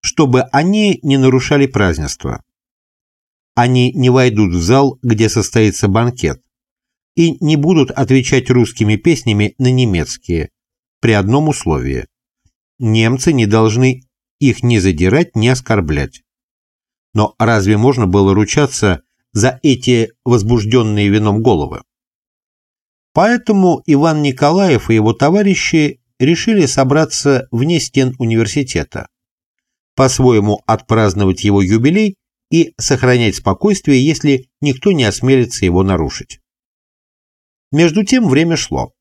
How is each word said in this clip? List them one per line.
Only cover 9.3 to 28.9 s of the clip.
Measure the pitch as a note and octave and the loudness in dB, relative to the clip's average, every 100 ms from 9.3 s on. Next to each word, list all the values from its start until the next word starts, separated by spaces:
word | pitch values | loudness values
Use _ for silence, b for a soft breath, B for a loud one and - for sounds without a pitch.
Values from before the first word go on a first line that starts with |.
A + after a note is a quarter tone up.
| G#2 G#2 - | -2 -2 -2
на | B2+ | 0
немецкие, | B2+ B2 F2+ D#2+ - - E2+ D2+ _ _ _ _ _ | 0 0 -2 -4 -10 -6 -6 -6 _ _ _ _ _
при | A#2 | 0
одном | G#2 G2 C3 D3+ | 0 0 0 0
условии. | C#3+ - D2 B1+ C2 G#1 _ _ _ _ _ _ _ | -4 -4 -4 -4 -8 -10 _ _ _ _ _ _ _
Немцы | A#2 A2 A2+ C3 D3+ | -2 0 0 0 -2
не | C#3+ G#2+ | 0 2
должны | A2 A2 A2 B2+ C3 _ _ _ _ | 2 2 2 0 -2 _ _ _ _
их | C#3 A2 | -2 0
ни | B2 A2+ | 0 0
задирать, | F#2+ D#2 F#2 B2+ F3 - | 0 0 0 0 -2 -2
ни | A2+ | 0
оскорблять. | B2+ - G#2+ D#2+ D2 C2+ - _ _ _ _ _ _ _ _ _ | -2 -2 -4 -2 -4 -6 -10 _ _ _ _ _ _ _ _ _
Но | - G#2 _ | -2 -2 _
разве | A2+ A2+ G2 G#2+ | 0 0 0 2
можно | A#2+ C3 G#2 | 2 2 0
было | G2 G2 | 2 2
ручаться | G2 G#2 - C#3+ - G#2 F2 _ _ _ | 2 0 0 -2 0 -2 -2 _ _ _
за | G#2+ B2+ B2+ | -2 -2 0
эти | D#3 B2 - B2 A2 _ | -2 0 0 0 -2 _
возбужденные | - A#2+ G2+ A#2+ G#2 B2 A2 G#2 G2+ | -2 -2 2 0 2 0 0 0 0
вином | G#2 G#2+ G2+ | 2 0 0
головы? | A2+ F#2 C#2+ - - _ _ _ _ _ _ _ _ _ _ _ _ | 0 0 -2 -10 -18 _ _ _ _ _ _ _ _ _ _ _ _
Поэтому | - G3 A#3+ A#3+ G3+ F#3 D#3 - | 0 0 0 0 2 2 0 0
Иван | C#3+ D#3+ D#3 | 2 2 0
Николаев | D3 C3 C#3+ F3 G3 B2+ - | -2 0 0 2 2 0 0
и | |
его | A2+ G#2+ | 0 0
товарищи | A#2 C#3 F#3+ G3+ F#3 - E3 D3 - _ _ | 0 0 2 2 0 0 0 -2 -4 _ _
решили | C3 E3 - G#3+ D3 | -2 0 0 0 0
собраться | - C3+ C#3+ D3+ - D3 C3+ - | 0 0 0 -2 -2 0 -2 -2
вне | A2+ C#3 E3+ | -4 -2 -2
стен | - - C3 B2+ | -2 -2 -2 -2
университета, | A#2 A2+ G#2+ - C3 F2 D2+ | -2 0 -2 -4 -4 -6 -8